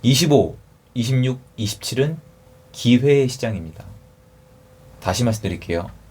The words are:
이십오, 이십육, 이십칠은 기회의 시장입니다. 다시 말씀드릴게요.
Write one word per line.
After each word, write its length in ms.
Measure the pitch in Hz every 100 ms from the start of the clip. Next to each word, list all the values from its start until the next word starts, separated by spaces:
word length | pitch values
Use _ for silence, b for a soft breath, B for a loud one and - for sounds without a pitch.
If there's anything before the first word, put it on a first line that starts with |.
이십오, 540 | 120 135 170 139 92 - - _ _
이십육, 460 | 123 117 131 127 127 - -
이십칠은 600 | 104 - - 127 143 160 - - - - -
기회의 580 | - 117 123 139 143 131
시장입니다. 560 | - 117 98 80 - - - - _ _ _ _ - _ - - -
다시 240 | 92 98
말씀드릴게요. 640 | 120 110 95 85 - 85 95 - -